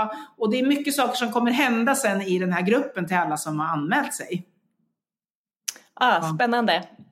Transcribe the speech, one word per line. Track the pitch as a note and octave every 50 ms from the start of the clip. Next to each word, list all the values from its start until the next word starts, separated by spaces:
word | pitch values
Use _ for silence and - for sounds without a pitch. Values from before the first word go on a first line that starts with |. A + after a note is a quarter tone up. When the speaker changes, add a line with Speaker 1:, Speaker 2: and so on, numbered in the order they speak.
| G#3+ G#3+ - - - - _ -
Speaker 1:
och | A3+ G#3+
det | A#3 B3+
är | C4
mycket | C4+ D4 C#4+ C#4+ D4 C4+
saker | - B3+ A3+ -
som | - A#3+ A3
kommer | - B3 A#3 A#3+
hända | B3 C4 C#4+ B3+ A#3 A3+ A#3 C#4 C4+
sen | C4+ - G#3 G3 G3
i | G3 F#3+ F3+ F3+
den | F#3 F#3 F3+
här | F3
gruppen | F3+ F#3 A3+ C#4 C#4 - - F#3+ E3+ E3
till | F#3 F3
alla | E3+ D#3 D3+ D3+
som | - D#3 D3+ D3+
har | D#3 E3
anmält | E3 D3+ C#3+ D#3+ A3+ D4 B3+ - -
sig. | - C3+ - F3+ F3+ - _ _ _ _ _ _ _ _ _ _ _ _ _ _ _ _ _ _ _ _ _ _ _ _ - - - - _ _
Speaker 2:
Ah, | - B3+ B3 G#3 E3+
Speaker 1:
Ja. | E3 D#3+ D#3+
Speaker 2:
spännande. | D#3 B3 A#3 A#3 A#3+ A#3 G3 E3 F3 F3+ - - - - -